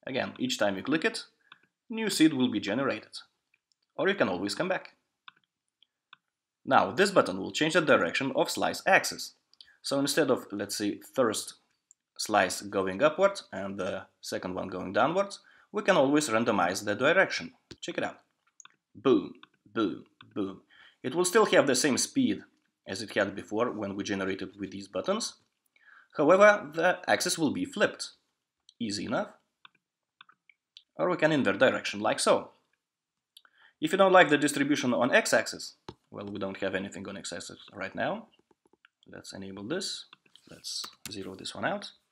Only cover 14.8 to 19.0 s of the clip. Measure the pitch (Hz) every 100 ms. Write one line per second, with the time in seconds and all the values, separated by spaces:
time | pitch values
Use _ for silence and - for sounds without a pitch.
14.8 | 92 101 131 180 196 - _ _ _ 202
15.8 | 208 180 135 147 151 110 117 104 87 95
16.8 | 104 104 131 180 175 - 82 _ _ -
17.8 | - 175 101 - _ _ _ _ - _
18.8 | _ -